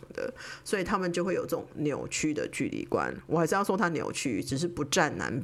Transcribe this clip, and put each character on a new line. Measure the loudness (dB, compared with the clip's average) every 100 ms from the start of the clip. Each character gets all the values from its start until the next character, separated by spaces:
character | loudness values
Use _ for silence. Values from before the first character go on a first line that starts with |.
| -8 -6
的， | -6 -6 -14 -12
所 | -2 0
以 |
他 | 2 2
们 | 2
就 | 2
会 | 2 0
有 |
这 | 0
种 | -4 -4 -2
扭 | 0 0 -2
曲 | 0 0
的 | 0 -2
距 | -2 -2
离 | -2 0
观。 | 0 0 -4 0
我 | 2
还 | 4
是 |
要 | 4
说 | 4 2
他 | 2
扭 | 0 -2
曲， | -2 0 0
只 | 0 0
是 | 0
不 | -2
站 | 2 4 4 2
南 | -2 -2